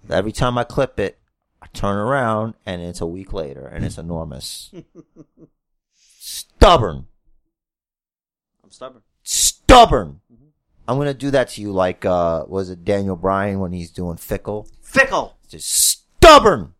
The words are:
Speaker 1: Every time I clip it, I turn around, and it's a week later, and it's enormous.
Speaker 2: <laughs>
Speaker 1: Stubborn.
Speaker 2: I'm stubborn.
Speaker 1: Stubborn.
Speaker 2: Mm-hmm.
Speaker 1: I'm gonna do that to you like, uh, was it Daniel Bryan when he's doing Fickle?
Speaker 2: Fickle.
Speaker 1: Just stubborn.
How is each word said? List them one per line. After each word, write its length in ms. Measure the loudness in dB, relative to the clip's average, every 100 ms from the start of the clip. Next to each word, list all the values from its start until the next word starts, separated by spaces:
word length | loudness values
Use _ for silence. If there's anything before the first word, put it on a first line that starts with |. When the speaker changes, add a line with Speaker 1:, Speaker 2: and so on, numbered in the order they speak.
| -2
Speaker 1:
Every 200 | -4 -2
time 280 | -2 -2 -2
I 40 |
clip 360 | -4 -2 -4 -2
it, 180 | -6 -8 _ _ _ _
I 60 | -20
turn 240 | -8 -6 -4
around, 560 | -2 -2 -2 -2 -4 -10 -10
and 160 | -10
it's 180 | -10 -8
a 60 | -10
week 260 | -10 -10
later, 320 | -10 -10 -12 -16
and 180 | -10
it's 140 | -10 -10
enormous. 760 | -10 -8 -10 -12 -14 -16 -18 -20 -20 -20 -20 -20 -20 _
Speaker 2:
<laughs> 600 | -20 _ _ _ _ _
Speaker 1:
Stubborn. 1120 | _ _ -16 -16 -16 _ 6 6 2 -6 -16 _ _ _ _ _ _ _ _ _ _ _ _ _ _ _
Speaker 2:
I'm 60 | _
stubborn. 300 | -20 -20 -20 _ _
Speaker 1:
Stubborn. 960 | -6 -2 -2 -2 8 8 10 4 -2 -12 _
Speaker 2:
Mm-hmm. 140 | _ _ _ _ _ -6
Speaker 1:
I'm 100 | -2
gonna 160 | -2 -4
do 160 | 0
that 180 | 0 0
to 120 | -6
you 100 | -6
like, 340 | 0 0 0 -2
uh, 400 | 0 0 -2 -4
was 220 | -8 -8
it 140 | -10 -4
Daniel 300 | -2 -2 -2
Bryan 440 | -2 0 -2 -4
when 120 | -6
he's 160 | -8 -10
doing 260 | -10 -8 -10
Fickle? 500 | -8 -8 -8 -10 -12 -20
Speaker 2:
Fickle. 560 | -6 -2 0 -2 -6 _ _
Speaker 1:
Just 180 | -16 -8 -2 -2 -4 _ _
stubborn. 540 | 10 10 8 2 -4 _